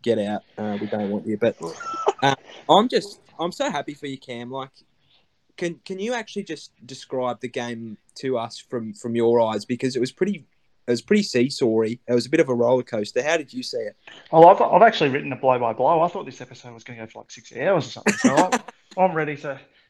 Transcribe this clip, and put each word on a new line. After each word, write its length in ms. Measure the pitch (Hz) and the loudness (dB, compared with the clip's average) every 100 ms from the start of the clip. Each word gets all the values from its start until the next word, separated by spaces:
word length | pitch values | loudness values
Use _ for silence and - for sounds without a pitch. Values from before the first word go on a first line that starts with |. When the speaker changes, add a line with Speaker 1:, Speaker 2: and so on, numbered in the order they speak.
Speaker 1:
get 160 | 117 110 | -2 -2
out. 240 | 104 101 - - | -2 -6 -8 -10
Uh, 200 | 107 101 | -8 -6
we 80 | 104 | -6
don't 220 | 110 98 | -4 -4
want 160 | 101 113 | -4 -4
you. 80 | 107 | -2
But, 200 | 117 - 82 80 1077 - 1077 - | -2 -2 -8 -12 -10 -6 -4 0
uh, 120 | 139 135 - - - | 0 -2 -6 -10 4
I'm 180 | 175 247 | 4 4
just, 300 | 240 - - _ - | 0 -4 -10 _ -10
I'm 140 | 170 | -8
so 160 | - 285 | -4 -4
happy 240 | 147 139 147 | -4 -8 -10
for 120 | 147 | -12
you, 100 | 131 | -12
Cam. 320 | - 120 120 | -12 -12 -10
Like, 200 | 135 139 _ _ _ _ _ _ _ _ - | -10 -12 _ _ _ _ _ _ _ _ -8
can, 220 | 175 160 - | -8 -8 -12
can 140 | 190 | -8
you 140 | 214 | -6
actually 300 | 247 220 202 | -6 -6 -10
just 280 | 190 151 - _ 123 | -10 -12 -14 _ -20
describe 560 | 131 - 131 127 117 | -18 -8 -4 -4 -4
the 60 | 127 | -8
game 480 | 131 120 117 113 107 _ - | -6 -6 -8 -12 -14 _ -10
to 220 | 135 120 | -4 -4
us 200 | 117 - | -4 -10
from, 340 | - 123 110 | -10 -8 -8
from 200 | 104 120 117 | -10 -6 0
your 260 | 113 120 | 4 4
eyes? 220 | 113 110 - | 2 0 -4
Because 300 | 123 135 127 | -4 -2 -2
it 40 | |
was 100 | 127 | -4
pretty, 340 | - 196 180 - _ _ _ - | -2 -4 -4 -10 _ _ _ -4
it 60 | |
was 100 | 120 | -4
pretty 220 | - 208 | -2 -4
seesawy. 760 | 202 123 131 139 123 110 110 117 - | -2 0 -2 0 0 0 -2 -6 -2
It 60 | |
was 120 | 123 120 | -2 0
a 40 | |
bit 100 | 156 | 0
of 80 | 147 | 0
a 40 | |
roller 300 | 120 120 127 | 0 2 2
coaster. 380 | 123 113 104 123 | 0 -6 -4 -4
How 140 | 143 165 | 0 -2
did 160 | 131 | -2
you 80 | 123 | -10
see 140 | 123 123 | -10 -8
it? 180 | 107 - - - - | -10 -12 -20 -20 0
Speaker 2:
Well, 140 | 160 170 | 10 10
I've, 100 | 202 | 10
I've 200 | 123 175 | 6 6
actually 300 | 220 214 147 | 6 6 2
written 200 | 139 147 | 0 -4
a 40 | 127 | -2
blow 200 | 131 127 | 0 2
by 120 | 120 | 0
blow. 300 | 110 131 165 | 0 0 2
I 60 | 175 | 0
thought 160 | - 135 | -2 -12
this 160 | - | -14
episode 320 | 127 123 127 | -18 -18 -20
was 100 | 117 | -20
gonna 160 | 120 117 | -18 -16
go 60 | 113 | -16
for, 140 | 113 | -16
like, 120 | - | -20
six 240 | - - - | -20 -16 -4
hours 320 | 151 185 131 | 0 0 0
or 20 | |
something. 220 | - - - | -4 -4 0
So 200 | 247 139 | 4 4
I'm, 240 | 185 269 - - _ - | 4 2 -4 -16 _ 0
<laughs> 0 | |
I'm 160 | 185 160 | 2 2
ready 220 | 151 139 | -4 -6
to. 220 | 151 131 - _ _ | -8 -10 -14 _ _